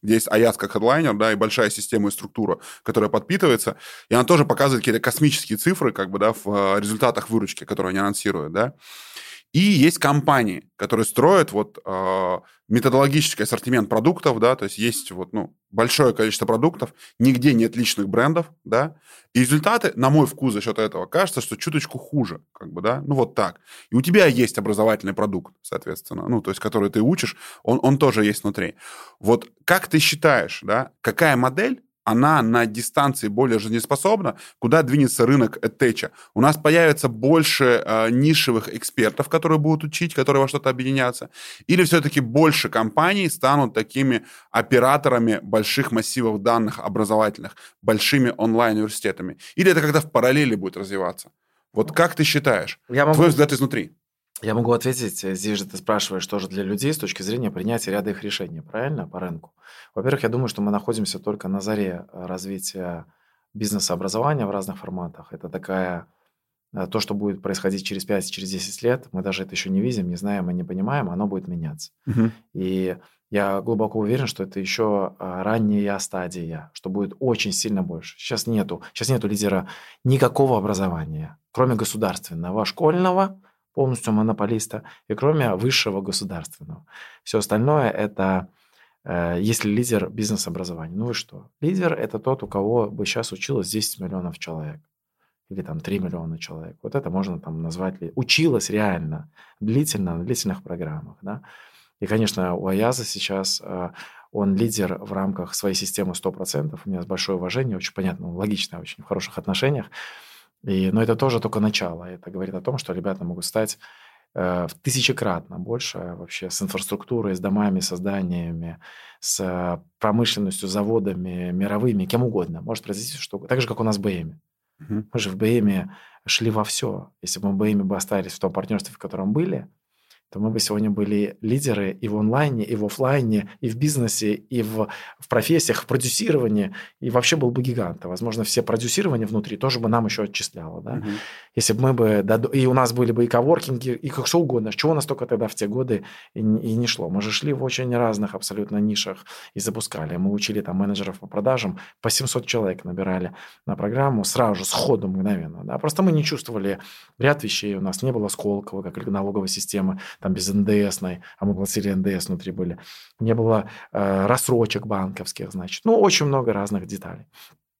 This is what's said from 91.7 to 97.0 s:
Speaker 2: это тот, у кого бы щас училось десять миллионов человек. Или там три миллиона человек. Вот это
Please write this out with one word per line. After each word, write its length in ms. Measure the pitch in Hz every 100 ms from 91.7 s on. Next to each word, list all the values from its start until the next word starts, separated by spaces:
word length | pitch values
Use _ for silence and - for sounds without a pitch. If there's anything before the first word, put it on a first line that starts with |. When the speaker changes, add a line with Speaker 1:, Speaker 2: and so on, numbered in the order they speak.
| 190 175
Speaker 2:
это 260 | 147 110 107
тот, 240 | 131 131
у 40 | 98
кого 420 | 101 101 120 107
бы 160 | - 101
щас 260 | 117 -
училось 360 | 95 - 123 90
десять 280 | 107 104 -
миллионов 380 | 92 95 87 80
человек. 400 | - 80 76 76 _ _ _ _ _ _ _
Или 140 | 95
там 160 | 95 80
три 180 | 85 98
миллиона 380 | 92 87 82 80
человек. 380 | - 80 82 -
Вот 120 | -
это 140 | -